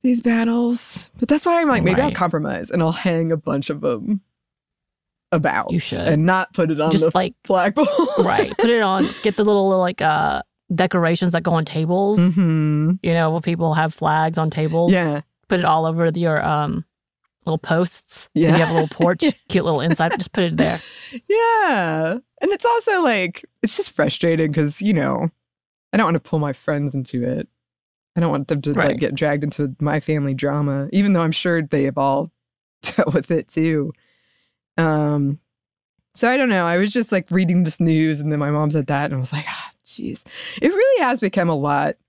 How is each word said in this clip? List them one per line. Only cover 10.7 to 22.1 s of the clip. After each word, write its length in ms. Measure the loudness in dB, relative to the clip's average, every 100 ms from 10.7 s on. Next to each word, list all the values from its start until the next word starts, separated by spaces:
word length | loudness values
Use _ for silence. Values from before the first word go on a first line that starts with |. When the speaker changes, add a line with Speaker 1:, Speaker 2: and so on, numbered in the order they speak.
Speaker 2:
decorations 600 | 0 0 2 0 2 0
that 100 | 0
go 100 | 0
on 120 | 0 -2
tables. 540 | -4 -2 0 2 4
Speaker 1:
Mm-hmm. 720 | 2 4 2 2 2 2 0 0
Speaker 2:
You 100 | 0
know, 180 | 0 0
where 100 | 0
people 320 | -2 -2 0
have 200 | 0 -2
flags 440 | -2 -2 0 0 0
on 120 | -2
tables. 440 | -2 -2 2 2
Speaker 1:
Yeah. 280 | 2 2 -4 -8 _ _
Speaker 2:
Put 100 | 0
it 60 | 2
all 200 | 2 0
over 220 | 0 0 0
your, 280 | 0 0 0
um, 400 | -2 -2 -6 -8 _ _ _ _ _ -6
little 120 | -6
posts. 680 | 0 0 0 -6 _ -20 -6 0
If 60 |
Speaker 1:
Yeah. 100 | 4
Speaker 2:
you 60 | 4
have 120 | 4
a 40 |
little 160 | 2 -2
porch, 300 | 0 0 2
Speaker 1:
<laughs> 40 |
Yes. 100 | 0 -2 _
Speaker 2:
cute 160 | -2
little 160 | 0 0
inside, 320 | 0 0 0 -2
just 160 | -4
put 100 | -2
it 140 | -2 0
there. 240 | 0 -2 -10 -20 -16 -18 -2
Speaker 1:
Yeah. 880 | 0 2 2 2 2 0 0 -2